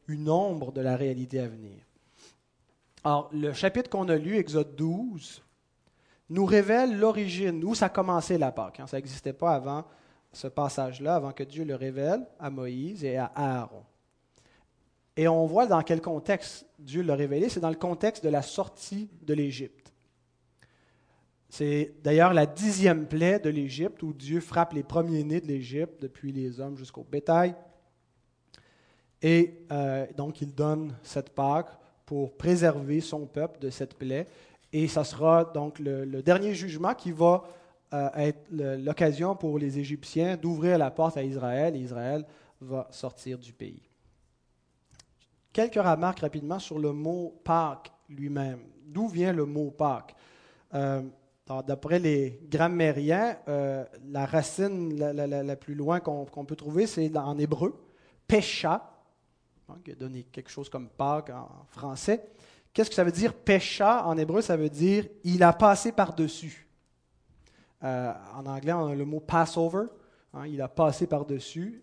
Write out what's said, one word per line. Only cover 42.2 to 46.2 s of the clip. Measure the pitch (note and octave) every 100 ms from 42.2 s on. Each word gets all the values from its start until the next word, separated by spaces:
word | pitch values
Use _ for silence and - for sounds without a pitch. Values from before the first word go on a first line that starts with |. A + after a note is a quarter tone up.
| D3 - _ _
va | C3 C3 -
sortir | - B2+ - C3 B2+
du | A#2+
pays. | - G2+ - _ _ _ _ _ _ _ _ _ _ _ - _ _ _ _ _
Quelques | - A#3 A3
remarques | F#3 D#3 F3 F3+